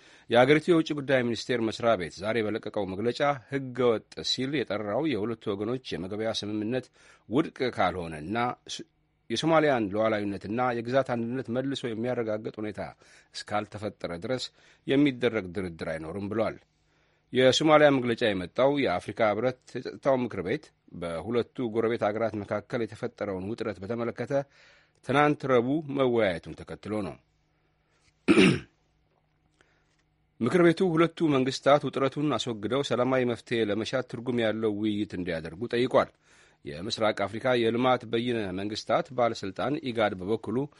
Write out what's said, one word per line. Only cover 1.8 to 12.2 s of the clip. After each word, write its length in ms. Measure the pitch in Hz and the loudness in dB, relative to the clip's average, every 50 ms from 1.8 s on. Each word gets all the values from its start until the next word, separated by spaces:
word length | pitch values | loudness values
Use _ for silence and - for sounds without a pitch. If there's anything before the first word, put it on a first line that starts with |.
| - 117 113 | 2 4 4
ቤት 180 | 98 87 78 - | 4 2 -6 -8
ዛሬ 220 | - 90 107 113 117 107 | -6 -4 -2 0 0 0
በለቀቀው 440 | 104 104 113 - 107 - 107 101 | -2 -2 -4 -6 -6 -4 -4 -4
መግለጫ 340 | 92 95 92 110 120 123 - 147 143 143 131 - | -4 -4 -2 -2 -2 0 0 0 0 0 -2 -6
ሕገ 340 | - 139 139 135 127 123 127 127 | -8 -8 -6 -6 -6 -2 2 2
ወጥ 280 | 120 110 104 - _ - - 80 | 4 4 2 -2 _ -14 -8 -4
ሲል 280 | - - 127 127 135 147 | -4 -2 -2 -2 -2 -2
የጠራው 480 | 143 110 - 104 104 107 104 101 123 156 | -2 -2 -2 -4 -4 -4 -2 -2 -2 0
የሁለቱ 380 | 160 131 98 101 117 113 - - 113 | 0 0 -2 -2 -4 -4 -6 -4 -6
ወገኖች 360 | 101 98 104 107 127 131 - - | -4 -4 -2 -4 -4 -6 -6 -8
የመግባቢያ 440 | - 80 87 92 104 104 110 113 104 | -8 -6 -6 -6 -6 -4 -4 -2 -4
ስምምነት 520 | - 104 101 107 107 104 107 127 127 123 - _ _ - - - _ _ - | -4 -4 -4 -4 -4 -4 -2 -2 -4 -4 -6 _ _ -20 -20 -20 _ _ -2
ውድቅ 300 | 104 131 165 170 - - 131 - - | 0 0 0 0 -2 -4 -4 -4 0
ካልሆነና 640 | 117 101 90 87 90 85 82 80 76 76 85 107 117 120 123 - - _ | 2 2 2 2 -2 -6 -8 -8 -10 -8 -4 -2 -2 -2 -2 -4 -6 _
ስ-፣ 200 | - - - - _ _ _ _ _ _ _ _ - | -14 -14 -14 -14 _ _ _ _ _ _ _ _ -6
የሶማሊያን 540 | 113 113 - 160 165 160 156 147 135 120 110 | -6 -2 0 4 4 4 6 4 4 2 0
ሉዓላዊነትና 760 | 95 95 107 110 110 110 104 104 101 101 92 - 98 107 123 123 127 120 | 0 0 0 2 2 2 0 -2 -4 -6 -6 -6 -6 -4 -2 0 0 -2
የግዛት 360 | 117 113 120 127 135 127 - | -2 -4 0 0 0 2 2
አንድነት 380 | 123 117 117 117 123 131 123 - | -2 -4 -4 -4 -6 -6 -6 -4
መልሶ 340 | 117 127 131 139 135 127 - | -4 -4 -2 -4 -4 -4 -6
የሚያረጋግጥ 680 | 120 110 104 113 127 123 120 | -6 -6 -4 -2 -2 -2 -2